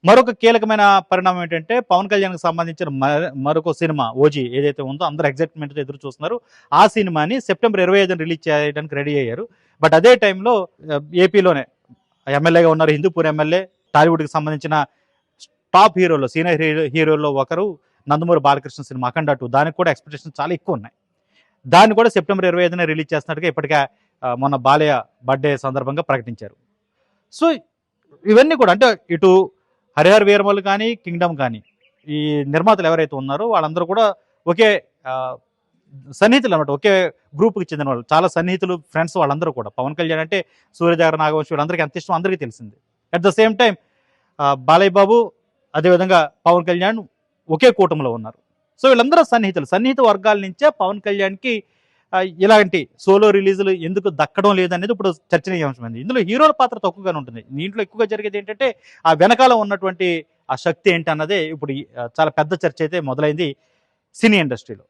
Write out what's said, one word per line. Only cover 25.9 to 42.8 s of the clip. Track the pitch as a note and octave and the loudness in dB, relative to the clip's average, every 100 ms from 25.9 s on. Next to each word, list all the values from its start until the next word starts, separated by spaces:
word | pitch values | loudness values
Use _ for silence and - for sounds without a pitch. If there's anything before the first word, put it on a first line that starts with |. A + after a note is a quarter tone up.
| C#3+ | -6
ప్రకటించారు. | E3 C3+ A#2 A2+ A2 _ _ _ _ _ _ _ _ | -4 -4 -4 -14 -16 _ _ _ _ _ _ _ _
So | - E4 D4 _ _ _ _ _ _ G3 | -2 0 -2 _ _ _ _ _ _ 2
ఇవన్నీ | G#3+ D4 D#4 | 4 4 4
కూడా | A3 | 2
అంటే | F#3+ B3+ G3+ _ | 4 2 0 _
ఇటు | E3+ F#3+ F#3 F#3+ _ _ _ _ - | 2 4 4 2 _ _ _ _ 2
హరిహర | E3 G#3+ | 4 6
వీరమల్లు | G3+ G3+ G3+ G3+ | 6 2 2 -2
కానీ, | G3 G3+ A3 A#3 | -2 -2 -4 -6
కింగ్డమ్ | - E3+ G3 D3+ | -8 -4 -4 -2
కానీ, | C3 A2+ _ _ _ _ D3+ | -6 -6 _ _ _ _ -10
ఈ | D3+ D3+ D3 | -6 -4 -4
నిర్మాతలు | C#3 D3+ F#3 G#3 E3+ | -2 0 2 2 2
ఎవరైతే | E3 D3+ C#3 | 0 -2 -6
ఉన్నారో | C3+ C#3+ A3+ | -6 -6 -2
వాళ్ళందరూ | G#3 D#3 E3 E3+ | -2 -2 -4 -4
కూడా | G3+ G#3+ F#3 _ _ - | 0 0 -2 _ _ -6
ఒకే, | F3 A3 G3 _ _ C3+ | 2 2 2 _ _ -10
ఆ, | C3 C3 B2+ _ _ _ _ _ C#3 C#3 | -8 -8 -12 _ _ _ _ _ -20 -20
సన్నిహితులు | C3 G#3 C4 A#3+ | 0 2 2 2
అన్నమాట, | E3 D3 | -2 0
ఒకే | C#3+ G#3 F#3+ F3 - _ D3 | 0 2 2 0 -6 _ 0
గ్రూప్‌కి | A3 F3+ F3+ | 0 0 -8
చెందిన | D3+ C#3 | -6 -4
వాళ్ళు, | A#2+ A#2+ | -4 0
చాలా | D#3 F3+ | 2 2
సన్నిహితులు, | E3 F3 F3+ F#3+ F3+ _ | 0 -2 -4 -4 -6 _
ఫ్రెండ్స్ | D#3+ D#3 F#3 | -6 -4 -2
వాళ్ళందరూ | D3 C#3+ E3 | -2 -2 -4
కూడా. | B2+ G#2 | -6 -12
పవన్ | - C3 D3+ | -8 -8 -6
కళ్యాణ్ | E3 D#3+ | -4 -4
అంటే | D#3+ G3 - _ _ _ | -4 -6 -6 _ _ _
సూర్యదేవర | E3+ E3 E3 D#3 | 0 2 2 2
నాగవంశి | D#3 D#3 D3+ | 0 0 -4
వీళ్ళందరికీ | D3+ D3+ F3 | -4 -4 -4
ఎంత | D3+ F3 | -4 -6
ఇష్టం | - | -6
అందరికీ | E3+ F#3 F3+ | -4 -4 -6
తెలిసింది. | C3 - G#2+ _ | -8 -14 -20 _